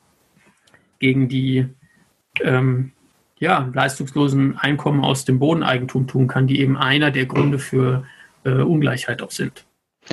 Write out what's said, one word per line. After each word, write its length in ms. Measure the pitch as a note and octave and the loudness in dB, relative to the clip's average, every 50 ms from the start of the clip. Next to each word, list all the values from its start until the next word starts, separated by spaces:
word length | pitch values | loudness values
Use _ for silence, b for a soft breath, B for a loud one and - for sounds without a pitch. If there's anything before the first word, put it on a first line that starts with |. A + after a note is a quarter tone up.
| _ _ _ _ _ _ b b b b b b b b b b b b _ _ | _ _ _ _ _ _ b b b b b b b b b b b b _ _
gegen 280 | - C3 C3 C3+ C3+ | 0 2 2 2 0
die, 400 | B2 C3+ C3 C3 C3+ C3 B2+ C3 C3 - b b b b b b b _ _ _ _ _ - | 0 -2 -2 -2 0 0 0 0 -2 -6 b b b b b b b _ _ _ _ _ -4
ähm, 500 | - D#3+ C3 B2+ C3+ C3 B2+ B2+ C3 C3 - _ _ _ _ _ _ _ _ _ | 0 2 2 2 2 2 0 0 -2 -6 -8 _ _ _ _ _ _ _ _ _
ja, 300 | D3+ E3+ F#3 D#3 C3+ B2+ B2 | 0 2 2 2 0 -2 -2
leistungslosen 840 | C3+ C3+ C#3 C3+ - C#3+ C3+ - D3 C#3+ C#3 C3+ C#3 C3+ C3+ C3+ | -2 -2 -2 -2 -6 -10 -4 0 0 2 2 2 2 2 2 0
Einkommen 460 | - - C#3 D3 C#3+ - D3+ D3 C#3 C3+ | 0 -2 0 -2 0 0 0 0 2 2
aus 220 | C#3+ C3+ C3 - | 2 0 0 0
dem 140 | - C3+ B2+ | 0 2 2
Bodeneigentum 680 | C3+ D3+ E3 D#3+ D#3 - C3 B2 B2+ C3 - C3 C3 | 2 2 2 2 0 0 0 -2 -2 -4 -2 -2 -2
tun 200 | - - C3+ C3 | 0 0 0 0
kann, 200 | B2+ - C3 C3 | 2 2 2 2
die 120 | C3 C3+ C#3 | 2 2 2
eben 180 | C#3 C3 C3+ | 2 0 0
einer 320 | C3 C#3 C3 C#3 C#3+ D3+ C#3+ | 0 0 0 2 2 2 0
der 160 | C3+ C3+ C3 | 0 -2 -2
Gründe 320 | B2+ - C#3+ C#3+ C#3+ C#3+ | -2 0 0 0 0 0
für, 480 | C3 C3 - - C3 B2+ B2+ B2+ C3 C3 B B B B B B _ - | -2 -4 -2 -2 0 0 0 0 -2 -4 B B B B B B _ -4
äh, 80 | C3+ | -2
Ungleichheit 720 | C3 C3 - F3+ E3+ D#3 D3 B2+ B2+ B2+ - - A#2 - | 0 0 2 2 2 2 2 0 -2 -4 -6 -6 -8 -8
auch 100 | - - | -10 -10
sind. 340 | - - C#3 C3 - - - _ _ _ _ _ _ _ B B | -8 -8 -8 -8 -8 -12 -20 _ _ _ _ _ _ _ B B